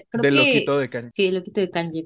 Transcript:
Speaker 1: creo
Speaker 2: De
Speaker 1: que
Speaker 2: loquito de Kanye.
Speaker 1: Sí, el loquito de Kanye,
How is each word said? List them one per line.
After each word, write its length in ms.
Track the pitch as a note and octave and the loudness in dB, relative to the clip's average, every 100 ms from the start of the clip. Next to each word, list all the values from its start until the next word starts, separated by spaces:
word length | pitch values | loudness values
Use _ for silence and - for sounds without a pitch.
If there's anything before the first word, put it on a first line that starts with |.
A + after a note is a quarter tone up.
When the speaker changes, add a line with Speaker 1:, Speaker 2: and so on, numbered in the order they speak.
| - | -4
Speaker 1:
creo 120 | C3 | 0
Speaker 2:
De 60 | C#3 | 2
Speaker 1:
que 60 | C#3+ | 4
Speaker 2:
loquito 420 | D4 A#3 - C#3+ | 4 2 2 0
de 120 | B2 | -2
Kanye. 200 | B2 A#2+ | -6 -8
Speaker 1:
Sí, 120 | - F#3+ | -2 0
el 80 | F#3 | 0
loquito 260 | F3+ G#3+ | -4 -4
de 80 | F#3 | -2
Kanye, 340 | F3+ E3 D#3+ | -2 -4 -6